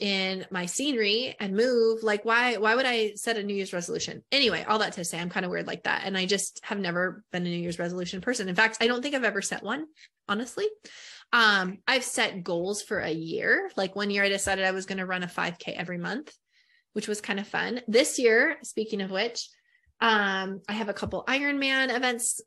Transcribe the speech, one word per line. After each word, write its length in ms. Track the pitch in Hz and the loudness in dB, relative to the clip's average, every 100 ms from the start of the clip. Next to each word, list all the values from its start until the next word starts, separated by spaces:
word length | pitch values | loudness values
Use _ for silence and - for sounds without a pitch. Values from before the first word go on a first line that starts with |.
in 460 | 202 190 190 190 - | 0 0 0 -2 -4
my 160 | 185 175 | -6 -4
scenery 720 | - 285 247 202 226 262 - | -2 0 2 2 2 0 -4
and 160 | 202 196 | -2 2
move, 460 | 254 240 226 220 | 4 6 4 4
like, 240 | 220 208 226 | 2 0 4
why, 320 | 226 247 220 | 4 4 2
why 160 | 214 | 4
would 140 | 240 262 | 4 4
I 260 | 233 214 | 2 0
set 240 | 208 - 220 | -2 -2 -2
a 60 | |
New 100 | 202 | -2
Year's 200 | 196 190 | -4 -4
resolution? 500 | 180 175 160 - - - | -4 -4 -4 -4 -8 -2
Anyway, 340 | 269 247 165 - | 2 4 2 0
all 120 | 214 | 2
that 140 | 196 | 0
to 120 | - 170 | -2 -6
say, 140 | 170 | -4
I'm 100 | 175 | -4
kind 160 | 190 180 | -4 -2
of 60 | |
weird 160 | 170 - | -4 -4
like 160 | 170 | -4
that. 180 | - - 190 | -2 -2 -2
And 120 | 190 | -2
I 80 | 185 | 0
just 340 | 196 - - | 0 -2 -8
have 160 | - 202 | -6 -4
never 440 | 180 175 180 208 _ | -2 0 -2 -4 _
been 140 | 180 175 | -4 -2
a 40 | |
New 100 | 175 | -2
Year's 180 | 170 170 | -4 -4
resolution 440 | 170 180 175 190 | -4 -4 -6 -4
person. 280 | 247 247 185 | -2 -2 0
In 60 | 180 | 2
fact, 240 | 220 220 | 2 4
I 60 | 233 | 0
don't 160 | 247 | 0
think 100 | 285 | -2
I've 100 | 277 | 0
ever 200 | 226 196 | 0 0
set 180 | - - | -4 -6
one, 240 | 196 262 311 _ - _ - | -4 -6 -8 _ -20 _ -4
honestly. 380 | 202 254 - 415 440 - - - - - | -4 -4 -4 -4 -4 -16 -20 -18 -20 0
Um, 460 | 240 220 202 185 196 - | 6 6 6 2 -2 0
I've 160 | 262 | 0
set 400 | 247 - 220 185 | 0 0 0 -2
goals 380 | 175 170 185 208 | -2 -2 -2 -4
for 160 | - 196 | -4 -4
a 140 | 165 | -2
year. 580 | 165 165 170 - 277 392 - | -4 -4 -2 2 2 2 -2
Like, 180 | 190 196 | -2 -2
one 140 | 202 | -2
year 140 | 202 | 2
I 60 | 196 | 2
decided 360 | 196 196 190 190 | 2 0 2 2
I 60 | |
was 160 | 190 190 | 0 -4
gonna 180 | 190 185 | -6 -2
run 160 | 180 | -4
a 60 | 175 | -4
five 320 | - 175 175 | -4 -4 -4
K 140 | - | -10
every 260 | - 180 175 | -8 -6 -6
month, 340 | 175 214 302 - _ _ _ _ _ | -4 -6 -8 -20 _ _ _ _ _
which 140 | 208 208 | -8 -4
was 140 | 208 | -6
kind 180 | - 196 | -4 -6
of 80 | 208 | -2
fun. 340 | 175 180 240 233 | -4 -2 -4 2
This 300 | 220 311 - | 4 4 4
year, 400 | 233 226 302 285 | 6 6 4 0
speaking 380 | - - 220 208 | -6 -6 -4 -4
of 100 | 190 | -2
which, 360 | 190 233 233 - _ _ _ _ _ | -2 -2 -4 -12 _ _ _ _ _
um, 580 | 226 220 202 190 190 196 - | 4 4 4 0 -2 -6 -6
I 60 | |
have 160 | 208 208 | -4 -4
a 60 | 202 | -4
couple 280 | - - - | -4 -4 -2
Ironman 680 | 262 285 277 269 269 262 254 | 0 0 0 0 2 2 0
events 460 | 254 240 - - | 0 0 -2 -4